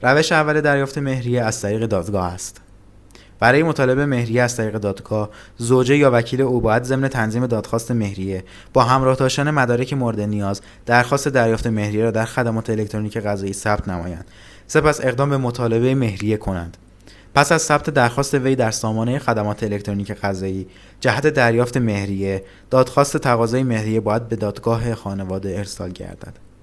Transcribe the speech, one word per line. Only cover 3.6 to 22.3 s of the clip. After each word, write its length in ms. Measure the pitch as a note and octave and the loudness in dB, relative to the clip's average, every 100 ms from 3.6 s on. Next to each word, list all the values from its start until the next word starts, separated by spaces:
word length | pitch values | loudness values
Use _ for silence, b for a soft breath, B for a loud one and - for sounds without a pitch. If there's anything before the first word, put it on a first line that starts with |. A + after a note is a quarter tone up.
مطالبهٔ 420 | D#3+ C#3+ B2+ C3 C#3+ | 2 2 2 2 0
مهریه 360 | B2 A#2 A#2 | 0 0 0
از 140 | A#2+ A#2+ | 0 0
طریق 220 | A2 G#2 | -4 -2
دادگاه، 520 | G2+ F#2+ - G#2+ G#2 B B - | -4 -4 -4 -4 -4 B B -8
زوجه 400 | A#2 B2+ B2 D3 | 2 4 4 4
یا 120 | C#3+ | 4
وکیل 280 | A#2+ A#2 C3 | 4 0 0
او 200 | C3 B2 | 0 2
باید 220 | A2+ A2+ | 2 0
ضمن 240 | B2 C3 C3+ | 0 -2 -2
تنظیم 400 | B2 A2 A2+ B2 | -2 -2 -2 -2
دادخواست 440 | A2 - A#2 A#2 | -2 -2 -4 -2
مهریه 520 | A#2 G2+ G2 F#2+ F#2 - B B | -2 -2 -4 -6 -6 -10 B B
با 100 | C3 | 2
همراه 320 | A#2+ C3 C3 C3 | 4 4 4 2
داشتن 360 | C3 D3 D3 | 2 2 0
مدارک 420 | D3+ B2 A#2+ C3 | 2 2 0 0
مورد 280 | C#3 A#2+ G#2+ | -2 -2 -2
نیاز، 400 | G#2 G#2 G2+ G2+ B B - | -2 -2 -2 -6 B B 2
درخواست 420 | A#2+ A#2+ C#3+ C#3+ | 4 4 0 2
دریافت 400 | C3 A2+ A2 A#2+ | 2 2 2 0
مهریه 360 | G#2+ G#2 G#2 | -2 -2 0
را 80 | A2+ | 0
در 140 | A2 A2+ | 0 -2
خدمات 440 | - A#2 A2 A2 | -2 -2 -2 -2
الکترونیک 480 | A2 G#2 G#2+ G#2+ A2+ | -4 -2 -4 -6 -4
قضایی 360 | G#2 G2+ G2 | -4 -4 -4
ثبت 340 | F#2+ G#2+ G#2 G2+ | -4 -2 -2 -2
نمایند. 380 | F2+ F2 E2+ - B B B - | -6 -6 -10 -14 B B B -2
سپس 320 | D#3 D3+ C#3+ | 2 2 2
اقدام 260 | C3 A#2+ C#3+ | -2 0 0
به 80 | C#3 | 0
مطالبهٔ 580 | B2 B2 A#2 A2+ B2+ C3+ | -2 -2 0 2 2 2
مهریه 420 | A#2 F#2+ G#2 G#2+ | 0 -2 -2 -2
کنند. 400 | G2 F#2 E2+ - - B B B B C#3 | -2 -6 -8 -14 -20 B B B B 0
پس 160 | C#3+ | 4
از 100 | E3 | 2
ثبت 280 | - D3 D#3+ | 2 0 2
درخواست 440 | C#3 A#2+ C3 C#3 | 2 2 2 0
وی 220 | C#3+ C3 B2+ | 0 2 2
در 160 | A2 | 0
سامانهٔ 480 | - A2 A2 A#2+ C3+ | 0 -2 -2 -2 -2
خدمات 440 | C3 A2 G#2 G#2 | 0 0 -2 -2
الکترونیک 480 | A2 G2+ G#2 G2+ G2 | -4 -4 -4 -6 -6
قضایی، 560 | G2+ G2+ F#2 F#2+ F#2+ F#2 B B B | -6 -4 -4 -4 -6 -10 B B B
جهت 280 | C3 G#2+ D3+ | -2 2 2
دریافت 500 | C#3 A#2 A2+ B2 B2+ | 4 4 2 0 0
مهریه، 680 | A2+ G2+ G2 G2 G2 | 0 -2 -2 -4 -2